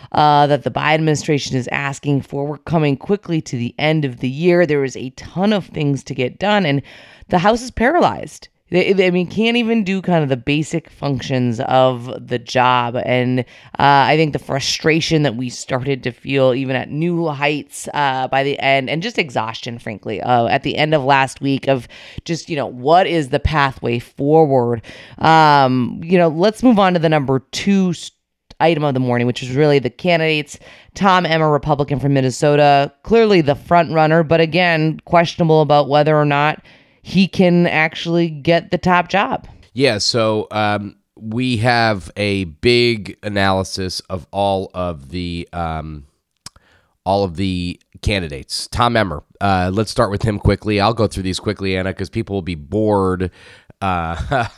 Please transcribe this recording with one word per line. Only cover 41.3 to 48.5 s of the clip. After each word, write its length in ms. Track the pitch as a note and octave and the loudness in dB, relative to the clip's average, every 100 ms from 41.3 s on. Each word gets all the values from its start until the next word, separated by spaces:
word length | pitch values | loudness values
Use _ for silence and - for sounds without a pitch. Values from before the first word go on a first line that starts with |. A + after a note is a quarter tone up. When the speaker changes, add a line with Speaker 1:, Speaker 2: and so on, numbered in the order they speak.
| A2+ B2+ A2+ | -4 -2 0
Speaker 2:
have 520 | B2 A#2+ A2+ G2+ E2 - | 2 2 2 -2 -6 -4
a 300 | G#2 G2 F2+ | -2 -2 -4
big 720 | D2 A#2+ A#2+ A#2+ A2+ F#2+ - | -2 2 4 4 0 -8 -12
analysis 760 | G#2+ G2+ G2 F#2+ F#2 - F#2 - - | -6 -2 0 0 -2 -6 -8 -8 -10
of 160 | F#2 - | -12 -8
all 400 | G2 G2+ G2 F#2+ | -2 0 -2 -4
of 360 | F#2 F2+ D#2 C2+ | -6 -6 -8 -10
the, 360 | F2+ F2 E2+ - | -8 -6 -8 -8
um, 540 | E2+ E2 D#2+ D#2 D2+ C#2+ _ _ _ - _ _ _ _ _ | -8 -6 -8 -10 -14 -18 _ _ _ -20 _ _ _ _ _
all 220 | F#2 G2 G2 | -2 0 -2
of 100 | D#2+ | -2
the 420 | G2 F2+ F2 - _ - | -4 -2 -6 -10 _ -6
candidates. 680 | - G2 E2 C#2 - | -2 -2 -4 -10 -10